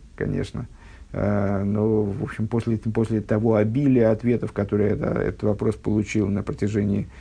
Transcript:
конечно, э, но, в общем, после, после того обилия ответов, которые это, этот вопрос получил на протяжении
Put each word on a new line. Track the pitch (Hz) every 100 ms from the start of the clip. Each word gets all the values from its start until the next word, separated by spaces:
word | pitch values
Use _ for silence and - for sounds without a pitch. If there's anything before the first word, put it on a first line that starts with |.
| - -
конечно, | - - - - 120 - - - -
э, | - 101 104 98 101
но, | 101 104 110 107
в | 104 101
общем, | 104 - 107
после, | 117 117 110
после | 113 110 113 110
того | 101 110 117 110
обилия | 107 120 143 127 110
ответов, | 110 120 117 -
которые | - 101 104 104
это, | 98 117
этот | - 107 107
вопрос | 104 104 113 104
получил | - 107 104 110 98
на | 101
протяжении | 101 - 107 104 104 101 87 -